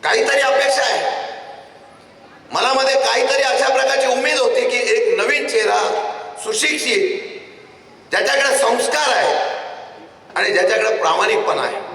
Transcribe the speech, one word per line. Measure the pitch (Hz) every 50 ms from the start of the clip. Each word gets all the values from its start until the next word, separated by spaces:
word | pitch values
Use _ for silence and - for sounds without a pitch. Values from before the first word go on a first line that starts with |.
| -
काहीतरी | 156 214 226 - - 269 277
अपेक्षा | 269 262 277 269 269 269 277 - -
आहे | 240 - - - - - - - - - - - - - - - - - - - - - - - - - - - - - - - - -
मनामध्ये, | 165 202 247 269 262 262 269 269 269
काहीतरी | 262 220 233 262 247 269 269 277 277
अशा | 269 254 - 277 269
प्रकारची | 269 262 269 269 269 262 262
उमेद | 254 247 254 - 302 302 285
होती | 254 240 240 262 233 -
की | -
एक | 247 240 214 220 220 233 - - -
नवीन | 208 240 285 285 277 269
चेहरा, | - 226 214 202 202 208 208 - - 208 - - - - - - - - -
सुशिक्षित, | 220 220 - 285 302 302 - - 254 220 196 - - - - - - - - - - - - - - - - - - - - - -
ज्याच्याकडे | - 190 269 277 277 277 277 277 269 269
संस्कार | 277 226 247 240 - - - 302 302 269 233
आहे | 185 147 123 - - - - - - - - - - - - - - - - - - - - -
आणि | 165 196 196 202
ज्याच्याकडे | 180 180 185 214 220 - 220 -
प्रामाणिकपणा | - 175 160 165 - 196 220 220 202 - - 160 139 127
आहे. | 117 - - - - -